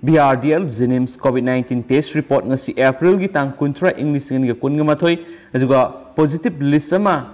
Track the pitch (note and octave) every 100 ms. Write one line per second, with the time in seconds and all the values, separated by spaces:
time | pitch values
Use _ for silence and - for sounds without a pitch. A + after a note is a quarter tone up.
0 | B2+ D#3+ C#3 C3 C#3 D#3 F#3 A2 B2 B2+
1 | B2+ - C#3 B2 B2 B2+ B2 B2 A#2+ C3
2 | D3+ D3+ C#3 C3+ A2+ C3 - C3+ C3 B2+
3 | F3 F#3+ F#3+ D#3 C#3 - C#3+ C#3+ F#3 -
4 | D3 C#3+ C3+ C3 C3 A#2 C3+ D3 D3+ D3
5 | E3+ E3+ - - - C3 C3 C3 B2 -
6 | - - D#3 D#3+ F#3+ E3 C#3+ D3+ D3 F#3
7 | G#3 D#3+ A#2+